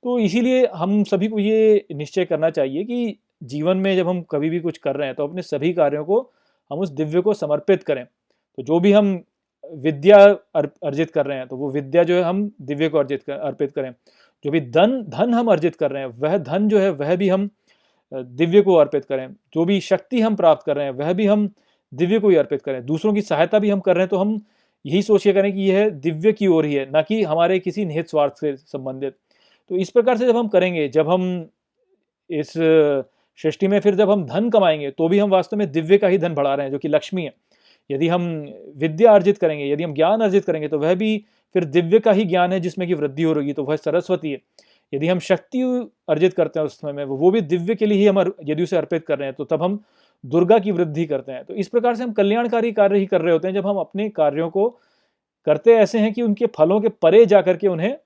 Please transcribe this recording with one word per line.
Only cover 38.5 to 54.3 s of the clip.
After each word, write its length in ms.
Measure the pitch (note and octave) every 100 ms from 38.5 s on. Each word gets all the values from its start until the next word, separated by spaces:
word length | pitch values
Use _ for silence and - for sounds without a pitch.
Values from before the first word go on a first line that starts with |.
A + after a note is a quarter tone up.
| G#2+ - C#3+
विद्या 340 | D#3+ D#3 A#3
अर्जित 260 | G#3 F#3 G3+
करेंगे, 280 | E3+ D3+ C#3
यदि 180 | D3
हम 100 | E3+
ज्ञान 280 | C#3+ D#3+ A3
अर्जित 240 | A3 G3 F#3+
करेंगे, 220 | D#3+ D3+
तो 120 | D3+
वह 160 | D3+ F3+
भी 300 | A3 G#3+ G#3 _ _
फिर 120 | F#3 E3
दिव्य 340 | D3+ E3 G#3+
का 120 | A3
ही 140 | G3 G#3
ज्ञान 280 | F3+ F3+
है, 60 | F#3+
जिसमें 280 | F3 - F3
कि 60 |
वृद्धि 300 | F3 D3 C3+
हो 100 | D#3+
रही 140 | D3+ C#3+
है, 60 |
तो 100 | C#3+
वह 120 | C#3 D3+
सरस्वती 560 | D#3 D#3+ E3+ F3+ D3+
है। 100 | C3+ _ _ _ _ _
यदि 140 | C#3 D#3+
हम 120 | F3+
शक्ति 720 | - F3+ _ B3+ B3+ B3 A3+ _ -
अर्जित 240 | D3+ F3+
करते 260 | F3+ D#3 D#3+
हैं 60 | D3+
उस 120 | -
समय 140 | D3+
में, 140 | C#3+ C#3
वो, 120 | C3+
वो 140 | E3+
भी 100 | G#3+
दिव्य 340 | D#3+ F3+ F3 F#3+
के 100 | G#3+
लिए 120 | G#3
ही 80 | G#3
हम 140 | G3
अर-, 120 | F3+ G3
यदि 200 | D3+ D3+
उसे 140 | F3 F3
अर्पित 280 | D#3 E3+ D#3+
कर 140 | C#3+
रहे 80 | C#3
हैं, 80 | C3
तो 80 |
तब 200 | C#3+ D#3
हम 200 | F3 G#3 _ _ _ _ B2+
दुर्गा 340 | D#3 F3+ A3
की 120 | G3
वृद्धि 340 | F3+ E3+ D3+ E3
करते 260 | C#3 A#2
हैं। 140 | B2+ -
तो 80 |
इस 140 | - F#3
प्रकार 280 | A#3+ A#3+ A3+
से 80 |
हम 80 | B3
कल्याणकारी 600 | G#3+ G3+ A3 A#3+ A3+ A#3
कार्य 280 | A3 G3+ G3+
ही 60 | G3
कर 160 | F#3
रहे 120 | F3+
होते 140 | E3 F3+
हैं, 80 | F#3+
जब 120 | F#3+
हम 100 | G3+
अपने 320 | E3 F#3+ G#3+
कार्यों 400 | G#3+ D3+